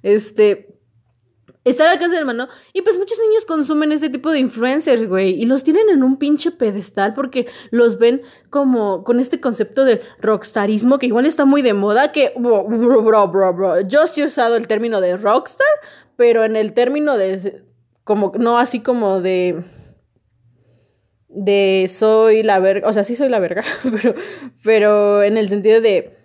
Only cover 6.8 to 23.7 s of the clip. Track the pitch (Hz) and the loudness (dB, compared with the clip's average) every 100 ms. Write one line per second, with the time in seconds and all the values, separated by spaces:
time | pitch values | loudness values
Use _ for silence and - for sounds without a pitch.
6.8 | 185 - 196 214 269 262 240 - - 233 | -8 -4 -4 -2 -6 -4 -6 -10 -6 2
7.8 | 233 190 233 269 - - _ 285 269 247 | 2 4 2 0 -6 -20 _ -2 0 0
8.8 | 208 190 196 240 254 - 262 214 208 - | 0 -4 -2 -2 0 -2 -4 -4 -4 0
9.8 | 269 220 - - - 208 - - 202 214 | 2 2 -2 -6 -2 -2 -2 -4 -2 0
10.8 | 240 269 254 226 277 311 277 285 254 202 | 2 0 0 0 0 2 2 4 2 0
11.8 | 202 214 294 302 254 - 240 214 190 226 | 0 2 0 0 -2 -2 0 0 0 0
12.8 | 240 254 220 220 196 185 190 175 190 170 | 2 2 4 2 2 2 0 0 -2 -2
13.8 | 190 285 311 302 294 - 233 233 233 214 | 0 0 0 -2 -4 -2 0 0 -2 -4
14.8 | 233 214 185 180 214 226 - - 554 605 | -2 -2 -2 -2 0 0 -2 -4 -2 -2
15.8 | - - _ - 240 226 220 220 214 226 | -4 -20 _ 0 2 4 2 0 -2 0
16.8 | 247 285 302 247 190 190 190 - _ _ | 0 0 -2 0 -2 -4 -8 -12 _ _
17.8 | _ _ - 214 196 208 233 240 247 240 | _ _ -4 -2 -2 -2 0 2 0 -2
18.8 | 214 247 208 190 180 185 180 160 175 - | -4 -2 0 -2 -2 -2 -2 -4 -10 -20
19.8 | - _ _ _ _ _ _ _ _ _ | -20 _ _ _ _ _ _ _ _ _
20.8 | _ _ _ _ _ 190 190 202 196 190 | _ _ _ _ _ -6 -2 0 2 2
21.8 | 185 - 220 220 220 220 214 196 190 196 | -2 0 2 4 4 4 2 2 2 0
22.8 | 214 208 202 240 277 233 175 175 214 | 0 -2 -2 -2 -2 0 -2 -4 -8